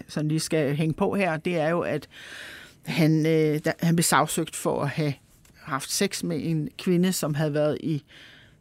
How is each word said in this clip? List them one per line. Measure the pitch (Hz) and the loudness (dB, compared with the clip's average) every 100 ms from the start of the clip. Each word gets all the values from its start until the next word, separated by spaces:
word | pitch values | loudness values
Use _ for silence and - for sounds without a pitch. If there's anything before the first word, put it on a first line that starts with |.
| - | -6
sådan | - 156 | -4 -2
lige | 160 | -2
skal | - 160 139 143 | 0 0 0 0
hænge | 160 | 0
på | 147 196 202 | 0 0 2
her, | 185 160 | 0 0
det | 180 170 | -2 0
er | 151 | 0
jo, | 170 | 0
at | 90 143 - - - - - - - - - | -2 -4 -6 -20 -18 -16 -16 -18 -20 -18 -6
han, | 151 156 156 156 | 2 4 4 4
øh, | 160 156 151 160 | 4 2 2 -2
der, | - | 0
han | 170 170 | 2 2
blev | |
sagsøgt | 160 139 151 - 156 - | 4 4 2 0 -4 -4
for | 170 123 | -4 -2
at | 139 | -2
have | 147 151 135 _ _ - - | -2 -2 -4 _ _ -20 -20
haft | - 135 - | -8 -6 -4
sex | - 196 - | -2 -2 -2
med | 175 165 | -4 -4
en | 160 160 151 - | -2 -2 -2 -4
kvinde, | - 175 185 | 2 4 4
som | 180 151 | 2 -2
havde | 147 156 | 0 0
været | 147 151 135 | 2 0 0
i | 139 147 - - - - - _ | -2 -4 -6 -20 -20 -20 -20 _